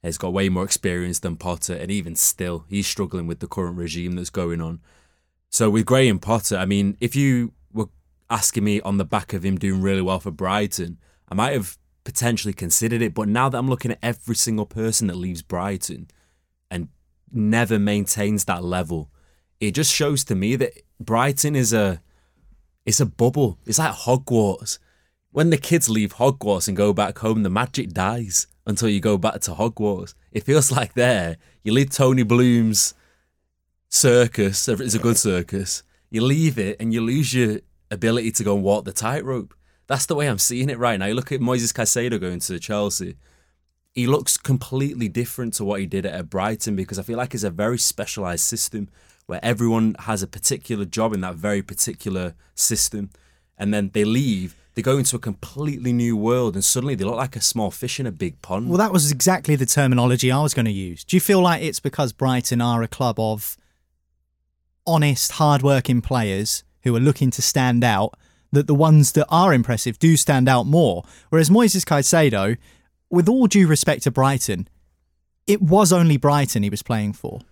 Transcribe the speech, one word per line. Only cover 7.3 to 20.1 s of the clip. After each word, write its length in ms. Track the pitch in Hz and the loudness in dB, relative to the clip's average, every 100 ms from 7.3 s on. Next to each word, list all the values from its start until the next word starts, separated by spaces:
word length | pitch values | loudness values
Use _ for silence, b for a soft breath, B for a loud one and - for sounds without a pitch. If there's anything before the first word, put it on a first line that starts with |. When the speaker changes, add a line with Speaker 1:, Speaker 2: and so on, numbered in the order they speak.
| 123 120 _ _ | 2 -2 _ _
Speaker 1:
were 140 | 107 107 _ _ _ _ | -8 -8 _ _ _ _
asking 360 | 113 - - | -2 -2 0
me 180 | 104 104 | 0 0
on 160 | 98 98 | 0 -2
the 60 | |
back 280 | 95 107 - | 0 -2 -4
of 120 | 98 | -6
him 120 | 92 95 | -2 -2
doing 240 | 98 95 | 0 0
really 220 | 95 98 | 0 0
well 180 | 92 92 | 0 -2
for 100 | 101 | -4
Brighton, 680 | 78 92 101 104 - 87 87 _ _ _ | -6 -2 0 -2 -4 -8 -12 _ _ _
I 40 | |
might 180 | 92 120 | -2 0
have 240 | 139 98 - _ _ | -2 -6 -14 _ _
potentially 480 | - - 120 113 107 | -10 -4 -2 -2 -4
considered 480 | 95 87 - 113 117 | -6 -2 -2 0 0
it, 140 | 113 | -2
but 140 | 82 104 | -2 -2
now 200 | 113 135 | 0 0
that 80 | 127 | 0
I'm 120 | 131 | -2
looking 220 | 127 - | -2 -4
at 60 | - | -4
every 320 | 117 117 - 113 | -6 -6 -6 -4
single 300 | - 110 104 | -2 -2 -4
person 400 | 113 113 107 107 | -4 -2 -2 -2
that 100 | 90 | -4
leaves 240 | 90 85 | -8 -8
Brighton 680 | - 87 95 95 - 69 87 _ _ _ _ _ _ | -8 -6 -4 -6 -8 -12 -16 _ _ _ _ _ _
and 180 | 90 80 _ _ _ _ | -10 -10 _ _ _ _
never 460 | 120 107 113 117 110 | -2 0 2 2 2
maintains 680 | 101 104 98 - 101 104 | 2 0 -2 -2 -2 -2
that 180 | - 90 | -2 -4
level, 480 | 87 90 82 85 73 _ _ _ _ _ | -2 -4 -4 -6 -8 _ _ _ _ _
it 120 | 104 | -4
just 240 | 98 151 | -2 -2
shows 280 | - 147 | 0 0